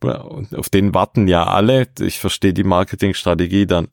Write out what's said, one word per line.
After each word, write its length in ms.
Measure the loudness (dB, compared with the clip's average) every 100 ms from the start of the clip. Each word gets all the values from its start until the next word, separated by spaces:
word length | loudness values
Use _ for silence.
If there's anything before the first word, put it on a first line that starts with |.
äh, 40 | -6
auf 600 | -6 -10 -14 -12 -10 -2
den 240 | 0 2
warten 340 | 2 0 0 2
ja 180 | 2 2
alle. 440 | 2 2 2 0 -4
Ich 200 | -6 -4
verstehe 340 | -6 -2 0
die 100 | 0
Marketingstrategie 1040 | 0 0 0 -2 -4 -2 -2 0 0 2 2
dann 220 | 0 -2